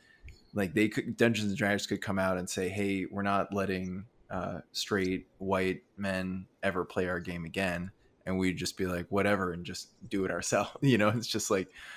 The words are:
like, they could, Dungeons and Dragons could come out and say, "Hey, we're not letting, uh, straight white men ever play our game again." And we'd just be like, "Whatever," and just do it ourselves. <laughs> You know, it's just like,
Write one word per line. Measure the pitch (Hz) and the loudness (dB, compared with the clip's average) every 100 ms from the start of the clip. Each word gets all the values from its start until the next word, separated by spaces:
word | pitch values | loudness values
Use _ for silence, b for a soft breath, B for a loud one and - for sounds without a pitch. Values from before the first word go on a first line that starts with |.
| _ - - - _ | _ -20 -20 -20 _
like, | 101 95 | -2 0
they | 104 110 | 4 2
could, | 135 120 - | 2 -4 2
Dungeons | 117 107 104 | 4 4 0
and | 95 | 0
Dragons | 101 101 - | 2 2 0
could | 101 | -4
come | - 98 | -2 0
out | 95 92 | 2 0
and | 90 | -2
say, | - 92 | -2 -2
"Hey, | 101 101 98 92 | 0 0 0 -2
we're | 101 | -4
not | 101 101 - | 0 0 0
letting, | 101 95 92 92 92 95 _ _ | 0 0 -2 -4 -8 -10 _ _
uh, | 95 95 90 - | -6 -4 -6 -8
straight | - - 104 92 92 - _ | -8 -2 0 2 0 -4 _
white | 95 95 95 90 - - | 0 2 2 0 -6 -6
men | 101 92 92 92 92 _ | -4 -2 -2 -6 -10 _
ever | 98 92 | -2 0
play | 87 - 90 | 0 0 0
our | 90 | -2
game | 87 87 | -4 -6
again." | 82 95 95 87 90 - _ _ - | -6 -2 -2 -2 -6 -10 _ _ -4
And | 92 | 2
we'd | 92 85 | 2 2
just | 90 - | -4 -2
be | 92 | -2
like, | 87 85 | -2 0
"Whatever," | 98 98 101 90 | 2 4 4 2
and | 85 85 | -4 -8
just | 87 - _ - | -10 -14 _ -6
do | 101 | -2
it | 92 | 0
ourselves. | 87 - 101 - - | -2 0 0 0 2
<laughs> | |
You | 139 113 | 4 6
know, | 104 | 6
it's | 117 110 | 2 -2
just | 107 - | -4 2
like, | 98 95 b b | 0 0 b b